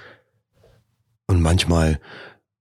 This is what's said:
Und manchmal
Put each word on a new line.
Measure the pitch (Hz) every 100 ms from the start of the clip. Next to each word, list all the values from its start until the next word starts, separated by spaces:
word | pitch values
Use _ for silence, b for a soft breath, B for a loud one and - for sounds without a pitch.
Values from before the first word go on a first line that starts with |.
| B B B _ _ _ _ _ _ _ _ _ -
Und | 90
manchmal | 82 87 82 82 80 78 B B B B _ _